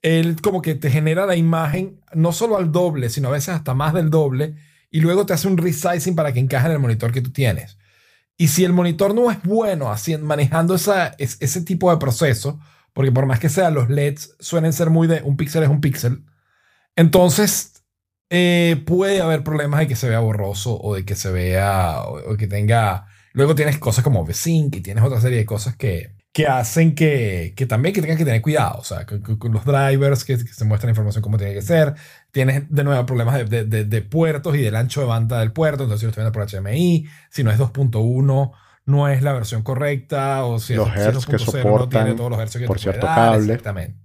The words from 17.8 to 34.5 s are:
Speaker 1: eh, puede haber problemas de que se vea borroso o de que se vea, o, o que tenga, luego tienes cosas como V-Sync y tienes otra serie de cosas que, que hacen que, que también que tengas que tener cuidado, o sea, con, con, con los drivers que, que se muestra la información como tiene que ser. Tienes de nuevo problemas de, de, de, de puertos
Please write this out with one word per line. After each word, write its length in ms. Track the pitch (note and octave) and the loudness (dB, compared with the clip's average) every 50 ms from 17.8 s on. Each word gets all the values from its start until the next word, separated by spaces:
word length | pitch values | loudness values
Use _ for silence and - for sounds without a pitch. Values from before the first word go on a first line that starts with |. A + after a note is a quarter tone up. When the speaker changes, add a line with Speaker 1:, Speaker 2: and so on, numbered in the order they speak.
| _ _ _ _ _ _ _ _ _ _ | _ _ _ _ _ _ _ _ _ _
Speaker 1:
eh, 520 | F3 F3 F3+ F3 F3 F3 E3+ E3+ E3 C#3+ D3+ | -2 0 2 2 2 2 2 2 0 0 0
puede 340 | D#3 E3 F3+ F#3+ G3 G3+ G3 | 0 0 0 2 2 0 0
haber 240 | F3 E3 D#3+ D3 C3 | 0 0 0 -2 -2
problemas 360 | D#3 D#3 D3+ D3 D3 D3 D3 | -2 -4 -2 -2 0 0 0
de 60 | D#3+ | 0
que 100 | D3+ C3 | 0 -2
se 120 | A2+ - B2 | -4 -2 0
vea 100 | A2+ A2+ | 0 0
borroso 580 | A2+ A2 G#2+ G#2 G2+ F#2+ G2+ G2 G2+ B2 A2+ - | 0 0 0 -2 -4 -6 -6 -6 -4 -4 -6 -4
o 160 | - G#2 G#2 | -4 -4 -4
de 80 | F#2+ F#2 | -4 -4
que 100 | G2 G2+ | -6 -6
se 160 | F#2 - F#2+ | -6 -4 -4
vea, 680 | F#2 F#2 F2+ F#2 F#2 F#2+ G2 G2+ G2 F#2+ F2+ E2+ D#2+ C2 G1+ | -2 -2 0 0 0 2 2 2 2 2 0 0 -2 -4 -6
o, 300 | - B1 - - - G#2+ | -8 -10 -10 -6 -6 -4
o 40 | |
que 100 | G#2 G#2+ | -4 -4
tenga, 600 | F#2+ G2 G#2 G#2 G#2 A#2 A#2 A2+ G2+ F#2+ G2+ - - - _ _ _ _ | -4 -2 -2 0 2 2 2 2 0 -2 -4 -8 -12 -20 _ _ _ _
luego 220 | - C3+ D3 D#3+ | 0 2 4 4
tienes 240 | C#3+ D3 D3+ C#3 D3+ | 2 2 0 0 -2
cosas 240 | - A#2+ A2 - A#2+ | -2 0 0 2 2
como 200 | - C3 G2 E2 | 2 2 2 0
V-Sync 520 | D#2 E2+ - - E3 E3 D#3+ D3+ C#3+ - | -2 -4 -4 -2 0 2 2 2 0 -2
y 60 | G2 | -6
tienes 240 | F2+ F#2 G2 A2 A2 | -8 -6 0 0 2
otra 160 | A2+ C3 A2+ | 2 2 2
serie 180 | A2+ B2+ B2 A#2 | 0 2 2 0
de 80 | G#2 | 0
cosas 300 | G#2+ A2 G2+ G#2+ C3 A#2 | -2 -4 -4 -4 -6 -8
que, 400 | - - A2+ F#2 E2 - - - - _ _ _ | -4 -4 -4 -4 -4 -6 -10 -18 -20 _ _ _
que 140 | - D#3 D3 | -4 -2 0
hacen 480 | C3 B2+ A#2+ A#2 - E3 E3 E3 D3+ | 0 -2 -2 -2 0 2 2 2 4
que, 580 | D3+ E3 D#3 D3 C3+ A#2 G#2 F#2+ F2 E2 F2 - | 2 2 2 2 0 -2 -2 -4 -4 -6 -8 -6
que 100 | - C3 | -6 -4
también 280 | A#2+ A2+ A2 B2+ E3+ G3+ | -2 0 0 0 0 0
que 60 | F#3+ | -2
tengas 180 | E3 D3+ D#3+ D#3+ | -2 -2 0 0
que 60 | E3 | 0
tener 180 | C#3+ A2+ A2+ A2 | 0 0 0 0
cuidado, 360 | D3+ D3+ D3+ A#2+ F2 - - | 0 0 0 0 -2 -4 -8
o 40 | - | -12
sea, 220 | - F#2+ E2+ F#2+ | -10 -10 -10 -10
con, 140 | - G#2 G2+ | -8 -10 -10
con, 160 | G2+ G#2 A2+ | -6 -6 -6
con 160 | G#2+ A2+ A#2 A2+ | -4 -2 -2 -2
los 120 | A2 - | -2 0
drivers 600 | C3+ C#3 C3+ C#3 C#3 C#3 C3+ C#3 C#3 C#3 A#2+ - | 0 2 2 2 2 2 2 2 2 0 0 -2
que, 120 | - C3+ | -2 -4
que 160 | A#2+ A#2+ A#2+ - | -4 -4 -8 -8
se 120 | - A2+ | -4 -2
muestra 240 | G#2+ G#2+ G#2 - A#2+ | 0 0 0 0 0
la 40 | A#2 | 0
información 300 | A2 G#2+ G#2 G2+ - G#2 | 0 0 -2 -2 -4 -2
como 160 | - G#2+ G#2+ | -2 -2 -2
tiene 160 | G2+ G2+ G2+ | -2 -2 -6
que 80 | G2+ G2 | -6 -2
ser. 320 | G2+ E3+ E3 D#3 D3 D3 - - - - - _ _ _ | 0 2 2 2 2 0 -8 -12 -20 -20 -20 _ _ _
Tienes 320 | C#3 C3 C3 C3+ C#3+ C#3+ D3+ | 0 0 2 0 0 -2 -2
de 140 | D3+ C#3+ C#3+ | -2 0 0
nuevo 220 | C#3+ C#3 B2+ B2 | 2 2 0 0
problemas 300 | B2 C3 A#2+ A#2 A#2 C3 | 0 0 0 0 0 0
de, 80 | C#3 A#2+ | 0 0
de, 200 | G#2+ A2 A#2 A2 | -2 -2 -2 -2
de, 200 | G#2+ A2 A2 G#2+ | 0 -2 -2 0
de 180 | G#2 A2 A2+ G2+ | 0 -2 -4 -4
puertos 540 | G2+ G2+ D#3+ E3 D#3+ D3+ C#3+ D3 F3 | -2 0 0 2 2 0 -2 -2 -2